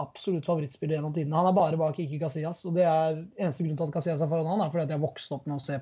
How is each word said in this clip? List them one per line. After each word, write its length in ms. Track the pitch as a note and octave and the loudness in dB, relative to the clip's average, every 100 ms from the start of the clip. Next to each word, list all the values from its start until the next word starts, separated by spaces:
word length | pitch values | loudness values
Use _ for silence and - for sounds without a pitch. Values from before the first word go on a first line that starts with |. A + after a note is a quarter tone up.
absolutt 480 | C#3+ - - E3+ E3 | -10 -6 -2 -2 0
favorittspillere 480 | E3 D3 - D#3 D#3 | 0 -2 -6 -2 -2
gjennom 160 | D3+ | -2
tiden. 240 | D#3 D3 D#3+ | -2 0 4
Han 140 | F#3 | 4
er 100 | F#3+ | 6
bare 160 | D#3 D#3+ | 4 2
bak 240 | D#3 D3 | 0 -2
Iker 240 | D3+ D3 | -4 -4
Casillas, 400 | D#3 D#3 D#3 F3 | -4 -4 -6 -6
og 160 | F3+ E3+ | -2 4
det 80 | F3 | 4
er 320 | D#3+ D#3+ D#3 F3+ - | 6 2 0 -6 -4
eneste 240 | F#3 C3 | -2 0
grunn 160 | D#3+ D3+ | -2 0
til 140 | D#3 | -2
at 60 | D#3+ | -2
Casillas 240 | E3+ D3 | -2 0
er 80 | D3+ | 0
foran 160 | E3 D#3 | 0 0
han, 160 | G3+ | 0
er 80 | D#3+ | 0
fordi 160 | E3 D3+ | 0 -2
at 80 | D3+ | 0
jeg 80 | |
vokste 320 | D3+ - - C3+ | -2 -4 -10 -8
opp 80 | |
med 160 | D3 C#3+ | -6 -6
å 80 | C#3+ | -4
se 80 | C#3 | -6